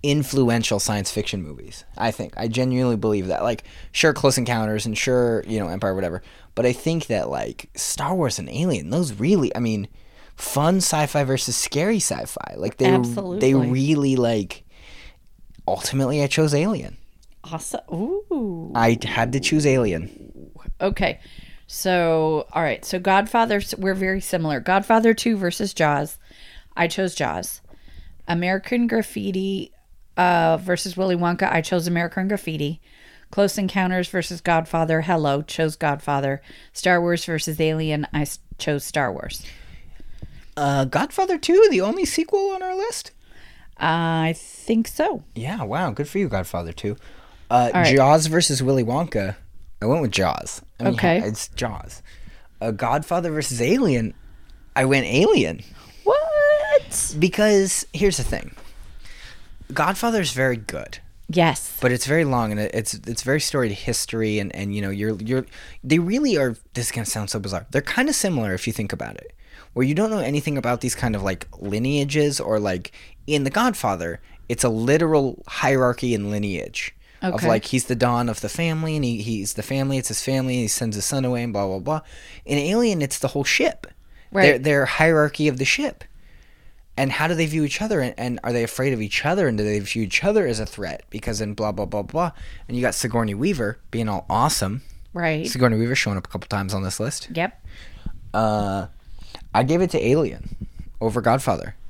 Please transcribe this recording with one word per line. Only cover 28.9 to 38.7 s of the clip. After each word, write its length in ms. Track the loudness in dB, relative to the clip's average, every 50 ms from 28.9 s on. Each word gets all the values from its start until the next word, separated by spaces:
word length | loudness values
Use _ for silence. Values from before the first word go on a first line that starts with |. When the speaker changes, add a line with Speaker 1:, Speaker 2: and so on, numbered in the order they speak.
| 2 0 0 -2 -6 -4 -4 -2 -2 -2 -2 -2 -2 -4 -6 -8 -14 -20 _ _ -20 -20 -20 -8 0
Speaker 2:
uh, 420 | 2 4 4 4 4 4 4 2
versus 380 | 2 0 -2 -2 -2 -2 -6 -4
Willy 200 | -2 0 0 2
Wonka. 360 | 2 2 0 2 2 0 2
I 100 | 2 0
chose 260 | 0 0 0 0 0
American 400 | 0 0 0 0 -2 -2 -4 -2 -2
Graffiti. 500 | -2 -2 -4 -6 -4 -2 -4 -4 -4 -8 -12 _ -20 -20 -20 -20 -20 -20 -20 -6
Close 260 | 2 2 2 2 2
Encounters 500 | 0 -2 0 0 0 0 2 2 0 -2
versus 320 | 0 -2 -4 -4 -4 -8 -4
Godfather. 640 | 2 2 2 2 2 2 0 0 2 4 2 2
Hello. 400 | 2 2 2 2 4 2 2 0
Chose 340 | -2 -4 -2 0 0 0 0
Godfather. 680 | _ 0 0 0 0 -2 0 0 2 2 0 -2 -4 -8 -16 -20 -20 -20 -16
Star 300 | -12 -2 2 4 4 4
Wars 240 | 4 2 2 0 0
versus 340 | -2 -4 -4 -2 -4 -2 0
Alien. 480 | 2 2 2 0 0 0 0 -2 -2 -2 -2
I 80 | -2
s-, 180 | -2 -2 -6 -12 -14 -18 -12
chose 260 | -6 -2 -2